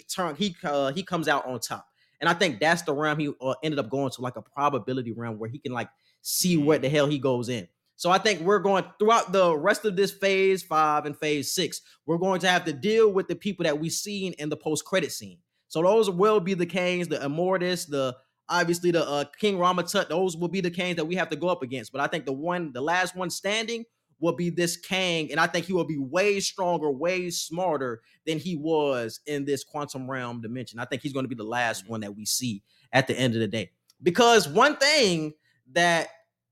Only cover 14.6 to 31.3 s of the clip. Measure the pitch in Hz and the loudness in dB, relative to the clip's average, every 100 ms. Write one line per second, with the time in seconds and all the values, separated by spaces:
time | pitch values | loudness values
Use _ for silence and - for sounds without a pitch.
14.6 | 160 151 - 190 143 - 101 87 _ _ | -4 -4 -2 -2 -2 -8 -14 -20 _ _
15.6 | - 156 175 226 202 175 208 214 175 180 | -8 0 4 4 4 2 4 4 2 -2
16.6 | 175 190 180 180 170 139 139 151 185 185 | -2 0 0 -2 -2 -4 -4 -2 0 0
17.6 | 180 175 151 143 131 123 _ _ - 175 | 0 -2 -4 -2 -2 -4 _ _ -2 0
18.6 | 175 170 175 165 135 143 143 - 214 190 | 2 2 2 2 0 -2 -4 -2 0 2
19.6 | 175 180 175 202 - 160 190 160 175 190 | 2 2 0 0 0 0 0 0 -2 -2
20.6 | 180 175 180 165 156 180 170 143 175 170 | -2 -2 -4 -2 -2 -2 -2 -2 -2 -2
21.6 | 127 131 113 135 151 165 143 135 165 180 | -4 -8 -8 -4 -4 -4 -6 -6 -4 -4
22.6 | 160 123 147 175 180 180 180 - 196 220 | -4 -4 0 0 0 -4 -6 -4 -2 -2
23.6 | 226 233 226 _ _ - 165 170 175 170 | -2 -6 -10 _ _ -4 -2 0 -2 0
24.6 | 170 - - 190 185 165 151 147 170 175 | -2 -2 -4 -2 0 -2 -2 0 0 0
25.6 | 175 185 156 151 131 170 208 196 190 - | -2 -2 0 -4 -2 0 2 2 -2 -2
26.6 | 180 170 151 131 165 185 180 170 - 165 | -2 0 0 0 -2 -2 -4 -6 -8 -4
27.6 | 185 147 127 113 _ _ 156 160 180 160 | -2 -2 -4 -8 _ _ -6 -4 -4 -4
28.6 | 156 156 143 127 113 - - 147 143 135 | 0 2 2 0 -2 -8 -6 -4 -2 -4
29.6 | - 151 143 135 131 135 120 120 113 123 | -4 -8 -8 -8 -8 -6 -6 -8 -8 -8
30.6 | 117 113 127 131 147 135 127 | -10 -10 -8 -6 -6 -4 -6